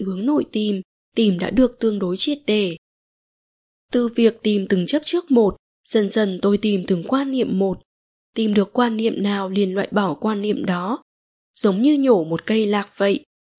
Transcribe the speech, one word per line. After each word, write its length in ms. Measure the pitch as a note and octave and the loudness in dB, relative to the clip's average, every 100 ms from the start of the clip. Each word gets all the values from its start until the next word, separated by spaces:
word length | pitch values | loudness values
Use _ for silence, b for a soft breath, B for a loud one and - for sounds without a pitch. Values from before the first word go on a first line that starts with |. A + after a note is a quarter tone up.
| F#3+ | -4
hướng 200 | F#3 A#3+ | -4 0
nội 200 | D4 - | 0 0
tìm, 300 | G#3+ G#3+ G3 - _ _ - | -2 -2 -4 -6 _ _ 0
tìm 240 | A3 F3 | 2 2
đã 100 | - | 0
được 300 | G3 B3 - | 2 2 2
tương 200 | A3 G#3 | -2 -2
đối 180 | F3+ F#3+ | -4 -2
triệt 200 | D4+ C#4+ - | -2 -4 -2
để. 300 | G#3+ F#3+ E3 _ _ _ _ _ _ _ _ _ _ - | 0 0 -6 _ _ _ _ _ _ _ _ _ _ -4
Từ 160 | B3 A#3 | -2 0
việc 360 | A#3 A3+ A3+ | 2 2 2
tìm 240 | G#3+ G#3 F#3+ | 0 0 0
từng 160 | F#3 F3 | 0 0
chấp 160 | D4 - | -2 -2
trước 260 | F4 - | -4 2
một, 240 | A#3+ G3+ - _ _ | 4 4 0 _ _
dần 260 | - A3+ G3 | -4 -2 0
dần 300 | A3 G3+ F3+ | 0 -2 0
tôi 160 | G3 G#3 | 0 0
tìm 260 | G#3+ G3 F3+ | 0 -2 -2
từng 160 | F3+ - | -4 -2
quan 240 | C4+ C#4 | -2 -2
niệm 280 | C4 - F#3+ | -2 -2 0
một. 200 | G3 F3+ _ _ _ _ _ - | -2 -4 _ _ _ _ _ -4
Tìm 180 | A3 | 0
được 200 | G#3 G3 | 2 0
quan 240 | - A#3+ A3 | 0 0 0
niệm 260 | A3+ - | -2 -2
nào 260 | G3+ G3+ F#3+ | -2 -2 -2
liền 240 | F#3+ F#3+ | 0 0
loại 140 | F#3+ - | -2 -2
bỏ 220 | G3+ F#3+ | 0 -2
quan 280 | C#3+ A3 G#3 | -2 -4 -4
niệm 240 | G#3 - - | -4 -4 -2
đó. 380 | F3 F#3 C4 _ _ _ _ _ - | -4 -4 -8 _ _ _ _ _ -2
Giống 260 | G#3 F#3+ | 0 2
như 160 | C4+ D4 | 2 4
nhổ 260 | C4 G3+ | 4 4
một 220 | D#3+ E3 - | 2 -4 -2
cây 220 | A3 G#3 | 0 2
lạc 300 | G#3 - - | 0 -4 -2
vậy, 280 | G3+ G3 - _ _ | 0 0 -4 _ _